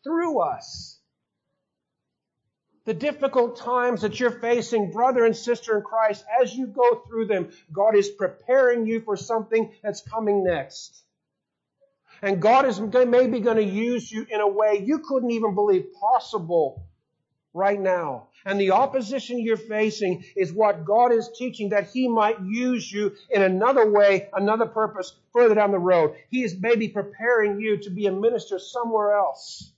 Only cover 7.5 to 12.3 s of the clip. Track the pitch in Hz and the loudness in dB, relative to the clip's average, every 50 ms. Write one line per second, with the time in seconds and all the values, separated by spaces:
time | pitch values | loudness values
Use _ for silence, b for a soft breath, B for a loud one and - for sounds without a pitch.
7.5 | B B B B 156 185 202 220 214 202 196 202 - - 196 180 - _ _ - | B B B B -2 2 2 4 4 4 2 2 -4 -4 -4 -4 -4 _ _ 2
8.5 | 254 269 262 247 240 240 226 220 226 226 226 220 202 180 - - 233 226 214 220 | 4 4 4 4 2 2 0 -2 -2 -4 -2 -4 -6 -6 -4 -4 -4 -4 -2 0
9.5 | 226 226 220 220 B B - 208 208 - - - - 226 220 208 202 202 185 180 | 0 0 0 -2 B B -10 -10 -10 -8 -14 -8 -6 -4 -2 0 0 2 2 0
10.5 | 170 143 135 - - - - - _ _ _ _ _ _ _ _ _ _ _ _ | -2 -2 -6 -10 -14 -20 -20 -20 _ _ _ _ _ _ _ _ _ _ _ _
11.5 | _ _ _ _ _ _ _ _ _ _ b b b b 202 196 | _ _ _ _ _ _ _ _ _ _ b b b b -2 -2